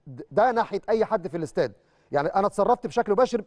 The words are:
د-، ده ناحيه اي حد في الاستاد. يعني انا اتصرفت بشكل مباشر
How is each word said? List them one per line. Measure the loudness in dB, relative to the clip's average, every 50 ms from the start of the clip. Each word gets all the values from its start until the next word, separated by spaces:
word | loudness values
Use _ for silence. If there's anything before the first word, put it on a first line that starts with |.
| -20
د-، | -18 -16 -16 -12 -4
ده | 0 2 2 4
ناحيه | 4 2 -2 -2 -4 -8 -2 0
اي | 0 0 2
حد | 2 0 -2 -4 -4
في | -6
الاستاد. | -6 -6 -4 -2 -2 -2 -2 -2 _ _ _ _ _ _ -4 -2
يعني | -2 0 0
انا | 0 0 0
اتصرفت | 0 0 0 2 2 2 0 0
بشكل | -6 -2 -2 0 0 2
مباشر | 2 2 2 2 -4 -6